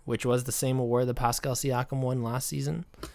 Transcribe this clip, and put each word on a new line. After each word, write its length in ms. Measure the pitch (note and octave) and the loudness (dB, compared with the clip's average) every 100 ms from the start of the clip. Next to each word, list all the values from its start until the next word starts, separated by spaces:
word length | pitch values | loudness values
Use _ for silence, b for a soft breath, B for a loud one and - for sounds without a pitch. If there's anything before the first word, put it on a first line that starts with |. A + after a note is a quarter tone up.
which 220 | - - B2 | -4 -2 2
was 180 | B2 | 2
the 80 | B2+ | 0
same 280 | - C3 C3 | -2 0 2
award 280 | A#2+ A#2+ B2 | 2 2 2
that 60 | |
Pascal 400 | A#2+ A#2+ A#2 C#3+ B2 | 2 0 0 0 -2
Siakam 460 | C#3 B2 B2+ C3+ | 0 0 0 -2
won 220 | B2+ B2+ | 0 0
last 240 | A#2 B2 - | -2 -2 -2
season, 340 | C#3+ C#3 E3 - B B | -2 -2 -4 -8 B B